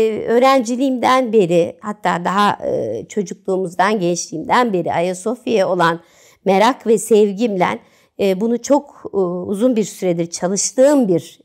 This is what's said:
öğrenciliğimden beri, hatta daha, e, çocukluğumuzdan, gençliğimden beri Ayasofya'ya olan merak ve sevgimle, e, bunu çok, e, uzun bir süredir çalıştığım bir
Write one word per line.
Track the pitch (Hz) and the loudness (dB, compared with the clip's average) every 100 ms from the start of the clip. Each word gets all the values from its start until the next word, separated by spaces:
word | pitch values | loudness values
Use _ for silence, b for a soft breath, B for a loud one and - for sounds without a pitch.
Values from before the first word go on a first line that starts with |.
| 220 214 - | 2 -2 0
öğrenciliğimden | 233 269 269 226 247 277 254 233 262 247 | 2 4 4 0 -2 -2 0 2 2 2
beri, | 220 170 175 170 - | 2 4 2 2 -4
hatta | 208 208 180 175 180 | -10 -4 -4 -2 -2
daha, | 190 208 - - | 0 0 0 -2
e, | 127 110 110 175 | -2 -4 -6 -6
çocukluğumuzdan, | - 180 - - 190 180 180 190 214 | -6 -6 -8 -4 -4 -4 -2 0 0
gençliğimden | 175 170 - 160 - 208 247 | -2 -2 -6 -10 0 2 2
beri | 185 156 | 0 -2
Ayasofya'ya | 147 175 185 220 247 262 220 175 | -2 -2 -4 -6 -6 -2 0 0
olan | 180 165 170 b b b b 190 | 2 0 -2 b b b b 0
merak | 190 220 262 214 | 2 2 0 0
ve | 214 | 0
sevgimle, | - 214 208 190 240 190 170 233 b b b - | 2 2 2 0 -2 0 -2 -4 b b b -4
e, | 196 185 | -2 0
bunu | 226 233 | -2 -2
çok, | - 294 294 - - | 0 0 0 -14 -8
e, | 196 | -4
uzun | 180 180 185 196 254 226 | -2 -4 -6 -2 0 0
bir | |
süredir | 185 - 185 170 170 | -2 -4 -2 -2 -4
çalıştığım | - 180 196 - - 269 294 214 | -4 -4 -2 -2 2 4 4 2
bir | 165 - - | 0 -2 -16